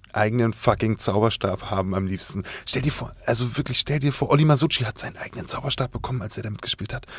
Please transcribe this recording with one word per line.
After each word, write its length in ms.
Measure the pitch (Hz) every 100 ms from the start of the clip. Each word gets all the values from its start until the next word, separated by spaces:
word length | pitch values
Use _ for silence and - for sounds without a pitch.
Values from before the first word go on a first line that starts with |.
| -
eigenen 420 | - 107 120 113
fucking 420 | - - 104 113 104
Zauberstab 680 | - 101 113 - 101 92 -
haben 240 | 98 95
am 120 | 98 95
liebsten. 380 | 95 - 98 - -
Stell 160 | - 135
dir 100 | 127
vor, 200 | - - - -
also 320 | 123 123 113
wirklich, 200 | 135 123
stell 180 | - 147
dir 160 | 143
vor, 160 | - -
Olli 160 | 143 156
Masucci 380 | 143 160 -
hat 140 | 110 -
seinen 200 | - -
eigenen 280 | - - -
Zauberstab 460 | - 135 - 127
bekommen, 300 | - - 127
als 160 | 92 -
er 40 |
damit 200 | 107 104
gespielt 320 | - - 101
hat. 100 | 120 -